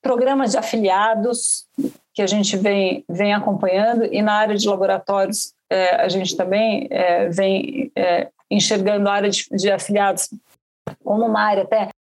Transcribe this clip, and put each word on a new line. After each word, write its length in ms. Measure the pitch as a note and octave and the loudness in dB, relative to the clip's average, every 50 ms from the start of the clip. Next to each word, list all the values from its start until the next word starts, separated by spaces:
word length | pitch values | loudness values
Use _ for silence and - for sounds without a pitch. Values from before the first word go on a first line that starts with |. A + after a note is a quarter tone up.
programas 500 | - C4 B3+ A#3 B3+ C4 C#4 C4+ C4+ G#3+ | 0 0 2 2 2 2 2 2 2 2
de 60 | G3 | 0
afiliados, 1080 | A#3+ G#3+ - - A3+ G#3 F#3+ F#3 G3 G#3 A3+ A3+ A3 G3+ B3 A#3+ A#3+ - - - - - _ _ - - - - - _ _ _ | 0 -2 -2 -2 0 2 2 2 4 4 2 2 2 0 -2 -2 -2 -2 -4 -4 -4 -8 _ _ -6 -6 -6 -6 -12 _ _ _
que 80 | - G3+ | -2 0
a 40 | |
gente 300 | F#3 G3+ G#3 G3 G3 - | 0 2 0 0 0 0
vem, 480 | F#3+ G3 G#3 G3+ G3 F#3+ F#3 - - - | 0 0 2 2 2 0 0 -2 -4 -6
vem 260 | - E3+ F3 G#3 G3+ G#3 | -8 -4 -2 0 0 0
acompanhando, 680 | G3+ G3 G#3+ G3+ G3 - F#3 F#3 F#3+ G#3+ A3+ A#3+ A3+ A3+ | 0 0 -2 -2 0 0 0 2 2 2 2 2 0 0
e 160 | - - G3+ | 0 0 0
na 120 | G#3+ G#3+ G#3 | 0 2 2
área 220 | G#3 G#3+ G#3+ G#3 | 2 2 2 0
de 120 | G3+ G3+ | 0 0
laboratórios, 840 | G#3 G3+ F#3 G3 F#3+ G3 F#3+ - - G3 G3 G3 F#3+ G#3 - - - _ _ _ _ | 0 0 2 2 0 0 -2 -2 -2 0 0 0 0 -2 -6 -8 -10 _ _ _ _
é, 260 | - F#3+ F#3 F3+ F3+ | 0 2 2 2 2
a 140 | - - F#3 | 2 2 0
gente 260 | F3+ G3 F#3 F3+ - | 0 -2 -4 -2 -4
também, 520 | - F#3 F3+ G3 G#3 A3 A3+ G#3 - - - | -4 -2 0 0 0 2 0 0 -2 -4 -4
é, 400 | - - F3+ F3+ F3 F3+ G3+ - | -2 0 2 2 2 2 0 0
vem, 600 | E3+ F#3+ G3 F#3+ F#3+ F#3+ - - - - - - _ | 0 0 0 0 0 -2 -2 -6 -6 -6 -8 -6 _
é, 340 | - - F3+ F3 E3+ - - _ _ _ _ | -2 0 0 0 0 -2 -6 _ _ _ _
enxergando 580 | G3+ G#3 - - G#3+ G3+ F#3+ G3+ G#3 G3+ G3+ | 0 0 0 2 0 0 0 0 0 2 0
a 60 | G3+ G3+ | 0 0
área 160 | G3+ G3+ G3+ | 0 0 -2
de, 180 | G3 - - - | -2 -4 -6 -6
de 180 | - G3 F#3+ G3+ | -6 -2 0 0
afiliados 580 | G3 F#3+ - - G3+ G#3 G3+ G3 G3 F#3+ - - - - _ _ _ _ _ _ _ _ _ - - _ _ | 0 0 -2 -2 0 2 2 2 0 -2 -6 -8 -10 -20 _ _ _ _ _ _ _ _ _ -14 -14 _ _
como 200 | - G#3 A3 A#3 | -2 0 0 2
uma 160 | A3+ G#3+ G#3+ | 2 2 2
área 240 | G#3+ G#3+ G#3 G3 F#3+ | 2 2 2 0 0
até 260 | F#3+ A3 G#3+ G3+ - - _ | 0 0 0 0 -2 -8 _